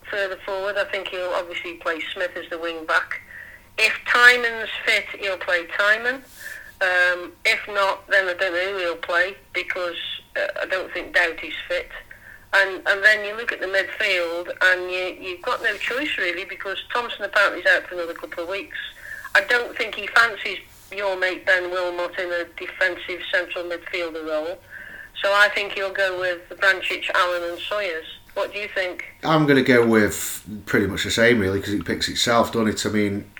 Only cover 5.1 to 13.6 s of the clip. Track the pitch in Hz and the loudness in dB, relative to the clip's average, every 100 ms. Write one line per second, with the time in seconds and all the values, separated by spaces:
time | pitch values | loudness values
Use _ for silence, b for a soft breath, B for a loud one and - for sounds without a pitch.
5.1 | - 202 180 - 175 170 - 202 220 240 | -6 -6 -4 -2 -2 -2 2 4 4 0
6.1 | 269 - B B B B B 190 180 180 | -4 -8 B B B B B 2 4 4
7.1 | 180 175 - 220 220 - 202 196 - - | 2 -4 -4 0 0 0 0 2 0 2
8.1 | 196 185 175 190 170 190 202 175 185 - | 2 2 0 0 0 0 0 -2 -4 0
9.1 | 170 185 196 - 180 175 180 175 170 - | 2 2 -2 -8 -6 -4 -4 -4 -4 -8
10.1 | - - - - - 170 185 - 180 - | -10 -8 -4 -2 -2 -4 -4 -4 -8 -2
11.1 | 185 170 165 160 - - 175 - - - | 2 2 0 -8 -10 -4 -4 -4 -12 -16
12.1 | B B B B 196 190 185 - 196 208 | B B B B 2 2 0 0 4 4
13.1 | 208 208 214 240 - | 4 0 -6 -6 -4